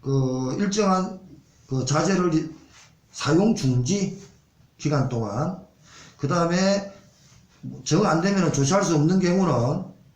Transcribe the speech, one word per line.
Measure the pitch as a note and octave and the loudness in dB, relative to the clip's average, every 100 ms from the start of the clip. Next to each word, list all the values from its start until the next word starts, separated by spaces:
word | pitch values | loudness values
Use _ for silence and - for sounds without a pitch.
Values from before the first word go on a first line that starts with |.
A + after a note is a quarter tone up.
그 | C3+ C3+ C3 B2+ C3 D#3 | -2 0 0 -2 -4 -2
일정한 | G3+ G3+ G3+ F#3 F#3 - - - _ _ - | -2 0 2 0 -2 -8 -18 -20 _ _ -6
그 | C3 B2 | -4 -2
자재를 | D3+ F3 F#3+ F3+ D#3 D3+ - - - - _ _ | 0 2 2 2 0 -2 -12 -20 -20 -20 _ _
사용 | - C3+ D#3+ G#3+ - | -8 0 2 2 2
중지 | C3 B2 B2+ G3+ F#3+ - - - _ _ _ _ | 0 0 0 0 -2 -6 -18 -20 _ _ _ _
기간 | D3 C#3+ B2+ | -2 0 0
동안, | A#2+ A2 A2+ E3+ F#3+ - _ - - - - | -2 -4 -4 -4 -6 -14 _ -20 -20 -20 -8
그 | C3+ | -2
다음에 | F3 E3+ F3+ F#3+ G3+ - - - _ - - _ _ C3 - | 0 0 2 2 0 -4 -18 -20 _ -20 -20 _ _ -16 -14
정 | - D#3+ G3+ | 0 2 2
안 | D#3+ | 2
되면은 | F#3+ G3 E3 | 2 2 0
조치할 | C#3 C#3 G3 | 0 2 2
수 | F3+ D#3+ | 2 2
없는 | D3+ F#3+ | 4 2
경우는 | F3 F#3 F3+ B2 A#2 F#3 - - - | 2 2 2 2 0 -2 -6 -16 -20